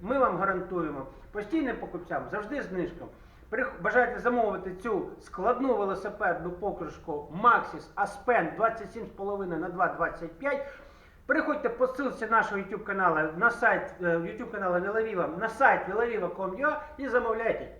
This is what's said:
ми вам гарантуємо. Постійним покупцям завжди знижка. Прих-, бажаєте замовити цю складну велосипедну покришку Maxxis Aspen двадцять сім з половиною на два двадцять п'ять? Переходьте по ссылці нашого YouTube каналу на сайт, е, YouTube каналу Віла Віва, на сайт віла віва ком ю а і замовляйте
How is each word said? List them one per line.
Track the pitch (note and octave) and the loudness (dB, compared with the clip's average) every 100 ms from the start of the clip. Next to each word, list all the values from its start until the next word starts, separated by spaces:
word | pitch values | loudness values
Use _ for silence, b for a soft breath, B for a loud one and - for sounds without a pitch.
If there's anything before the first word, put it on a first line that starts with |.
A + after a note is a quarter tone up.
ми | F#3+ C4+ | -2 2
вам | A#3 F3 | 4 4
гарантуємо. | G3 F3+ F3 F3+ D#3 C#3 C3 B - | 0 0 -2 -2 -2 -4 -10 B -10
Постійним | G#3 G#3 D#4+ C4 - | -8 -2 0 0 -2
покупцям | G#3 F3 - D3+ - | -6 -8 -4 -4 -2
завжди | G#3 G#3 C#4+ | -6 -4 -6
знижка. | F3+ F3+ D#3+ - - B B B - | -4 -4 -4 -6 -14 B B B -6
Прих-, | - - - | -2 -2 -2
бажаєте | F#3+ A#3+ A#3+ G3+ | 2 4 4 2
замовити | A#3 A#3+ G#3+ F#3 F#3 F3+ | 0 2 2 0 -6 -6
цю | A#3+ F#3+ - - | -2 -2 -4 -10
складну | - - G3+ A#3+ C4+ G#3+ | -14 -2 0 2 2 2
велосипедну | G3 F#3 G#3+ - G3+ D#3+ E3+ | 0 -2 -6 -2 0 0 -4
покришку | - G3+ - D3+ - - D3 - D#3+ | -6 -4 -4 -8 -10 -6 -6 -6 2
Maxxis | A#3+ G#3 - D#3 - - | 6 6 4 -10 -8 -4
Aspen | G3+ - - A3+ D#3+ F3 | -4 -2 2 4 2 2
двадцять | A3 A3 G3 | 0 0 -8
сім | A#3 F#3+ | -10 -12
з | |
половиною | - G3 G3+ F#3 D#3+ | -8 -4 -4 -2 -4
на | F3+ | -2
два | F3+ E3+ | 0 0
двадцять | - E3 - E3 - | 2 -2 -2 -10 -6
п'ять? | C#4 C#4 B B B B B B - | -2 -2 B B B B B B 0
Переходьте | D4+ - C#4+ A#3 | 0 0 0 -2
по | - B3+ | 0 0
ссылці | - C4+ - A3 | 0 -4 -4 2
нашого | A3+ - G3+ | 2 4 0
YouTube | F#3+ G#3+ | -4 -6
каналу | - G3 F3+ D#3 D#3 E3 | -4 2 4 4 2 2
на | A#3 | 2
сайт, | A3+ A3+ F#3 - - | 4 4 2 0 -2
е, | F3 E3+ | 0 2
YouTube | E3+ - B3 | 0 -6 -8
каналу | G#3 F#3+ F3 | -4 0 0
Віла | G3 A3 | 0 0
Віва, | A3 F#3+ D3 E3+ | 0 0 -2 -2
на | A3 | -2
сайт | - C4 F3+ F3+ | 6 6 6 2
віла | G#3 A#3+ | 0 0
віва | G#3+ F3 | 0 -2
ком | - F#3+ F#3+ | -2 -4 0
ю | D4 | 0
а | D4+ B - | 0 B -8
і | C4+ | 0
замовляйте | A#3+ A#3 A3 A3+ - - - | 2 2 0 0 -2 -4 -14